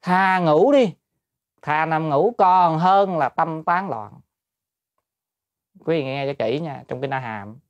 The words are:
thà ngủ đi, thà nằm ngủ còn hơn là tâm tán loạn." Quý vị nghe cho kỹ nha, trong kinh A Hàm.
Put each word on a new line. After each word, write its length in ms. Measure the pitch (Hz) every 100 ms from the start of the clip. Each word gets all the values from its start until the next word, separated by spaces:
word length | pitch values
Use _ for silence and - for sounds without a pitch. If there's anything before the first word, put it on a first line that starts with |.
thà 380 | - 180 190 185
ngủ 320 | 170 151 226
đi, 220 | 285 226 - _ _ _ _ _ _
thà 240 | - 151 160
nằm 240 | 160 160
ngủ 240 | 143 185 240
còn 420 | 185 185 175 160
hơn 380 | 180 196 196 175
là 120 | 131
tâm 340 | - 165 160
tán 260 | 156 175 190
loạn." 240 | 117 104 127 _ _ _ _ _ _ _ _ _ _ _ _ _ _ _ 190 -
Quý 140 | 165
vị 40 |
nghe 300 | 135 139 135
cho 120 | 143 110
kỹ 140 | 139
nha, 240 | 165 131 127
trong 140 | 127
kinh 120 | 135
A 60 | 135
Hàm. 380 | 127 107 101 120